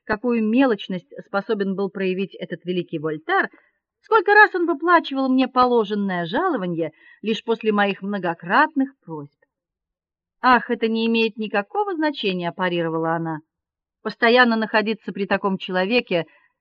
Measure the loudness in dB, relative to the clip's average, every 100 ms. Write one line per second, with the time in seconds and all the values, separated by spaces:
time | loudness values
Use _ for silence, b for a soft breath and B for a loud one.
0 | -8 -4 -2 0 2 2 2 0 -4 -10
1 | -10 -20 -8 -6 -2 -2 -2 -2 -4 -4
2 | -4 -2 -6 -8 -12 -10 -6 -6 -4 -6
3 | -6 -6 -2 -2 -2 b b b _ _
4 | 0 2 6 6 6 4 -2 -2 2 2
5 | 2 -2 0 2 2 2 4 4 0 -2
6 | -2 -2 -2 -2 -2 -2 -4 -4 -6 -8
7 | b b -6 -4 -2 -2 0 2 0 -2
8 | -6 -6 -4 -6 -2 0 2 0 -4 -6
9 | -14 -14 -14 _ _ _ _ _ _ _
10 | _ _ _ _ 4 4 2 -2 -2 0
11 | 0 2 0 -2 -4 -4 -4 -4 -4 -2
12 | -2 -2 -4 -2 -4 -2 -2 -2 -2 -2
13 | -2 -2 -2 -6 -10 _ _ _ _ _
14 | -10 0 4 6 4 2 0 0 0 -4
15 | -6 -6 -2 -2 0 -4 -4 -2 0 0
16 | 0 -4 -4 b b b